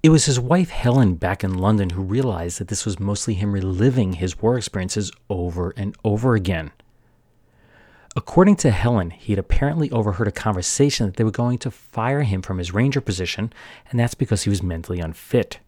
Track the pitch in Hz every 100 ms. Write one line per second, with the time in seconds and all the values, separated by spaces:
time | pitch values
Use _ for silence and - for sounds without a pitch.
0 | 160 156 147 123 123 175 175 - 120 131
1 | 110 85 90 98 95 92 95 107 92 90
2 | 95 113 131 87 87 - 95 104 - 92
3 | 98 101 - 98 104 98 92 92 123 127
4 | 95 85 92 - 110 123 - 101 92 -
5 | 98 - _ 95 87 85 90 123 104 -
6 | 110 104 127 110 92 85 76 _ _ _
7 | _ _ _ _ _ _ _ _ _ _
8 | _ - - 165 190 196 147 101 120 117
9 | 85 - - 98 - - 139 160 147 117
10 | 107 92 104 - 110 95 - - 143 -
11 | 104 92 110 107 120 123 123 - _ -
12 | 113 139 131 95 - 92 87 95 135 135
13 | - 92 90 - 107 - - - - 120
14 | 117 - 127 104 - 98 87 82 - 90
15 | 82 82 - 123 - -